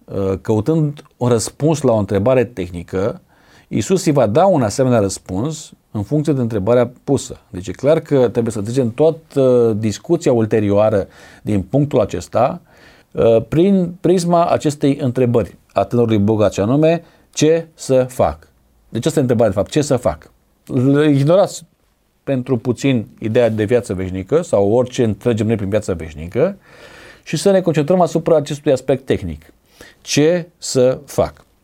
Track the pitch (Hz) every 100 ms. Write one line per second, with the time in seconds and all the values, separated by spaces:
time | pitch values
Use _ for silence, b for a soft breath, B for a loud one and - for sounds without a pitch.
0 | - - 98 95 - 107 107 160 151 143
1 | - - 123 117 - - 151 151 127 110
2 | 98 101 110 131 110 - 90 87 85 95
3 | 107 180 _ b b b b - - 185
4 | - 143 110 120 196 165 110 - 131 120
5 | 98 - - 92 139 156 - - _ 110
6 | 101 151 151 135 117 110 95 123 120 -
7 | - 135 - - _ 90 95 90 131 165
8 | 160 139 120 123 113 110 101 127 120 110
9 | 156 151 - 139 131 123 117 107 110 98
10 | - 165 160 120 110 113 104 101 110 107
11 | 92 B B B - 104 90 139 147 139
12 | 98 90 - 104 131 180 - b b b
13 | b - 113 113 107 147 190 190 175 175
14 | 156 185 170 175 170 123 156 147 143 135
15 | 139 120 120 120 101 - _ - 98 120
16 | 120 110 101 107 101 - 101 143 156 170
17 | - b b - 151 165 160 - - 131
18 | 127 - 92 73 - _ _ _ _ 113
19 | 156 147 127 113 113 98 92 151 143 127
20 | 95 76 - _ _ _ - 135 131 143
21 | 151 139 139 185 180 - - _ _ _
22 | _ _ - 131 123 127 127 117 139 127
23 | 101 - 110 120 117 110 107 120 - 92
24 | 92 95 92 151 175 104 101 117 123 -
25 | 113 101 127 110 110 110 95 107 - 87
26 | 80 73 82 110 175 202 B B B B
27 | B B B 160 202 190 175 151 147 180
28 | 165 165 160 160 139 147 151 131 - 135
29 | - 107 90 78 - _ _ B B B
30 | - - 156 180 170 _ - 135 123 131
31 | - - 78 - _ _